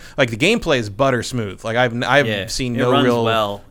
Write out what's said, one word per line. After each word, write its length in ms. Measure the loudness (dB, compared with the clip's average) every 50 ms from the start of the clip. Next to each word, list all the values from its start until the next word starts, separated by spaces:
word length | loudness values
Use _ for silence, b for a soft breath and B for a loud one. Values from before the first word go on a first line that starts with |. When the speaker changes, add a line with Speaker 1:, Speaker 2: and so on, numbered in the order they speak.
| B B B 0
Speaker 1:
Like, 100 | 0 0
the 80 | 0
gameplay 400 | 0 2 2 2 2 2 0 0
is 140 | 0 0 -4
butter 320 | -2 0 2 2 2 0 -2
smooth. 400 | -4 -4 -4 -4 -6 -8 -8 -8
Like, 140 | -4 0
I've 160 | 0 0 0 0
n-, 100 | -2 0
I've 240 | 2 2 4 4
Speaker 2:
Yeah. 180 | 2 -2 -4 -4
Speaker 1:
seen 300 | -6 -6 -4 -4 -4 -2
Speaker 2:
It 40 | 0
Speaker 1:
no 120 | 0 2
Speaker 2:
runs 140 | 2 4 4
Speaker 1:
real, 180 | 2 2 2 2
Speaker 2:
well 380 | 2 2 2 0 0 -4 -8 -10 -4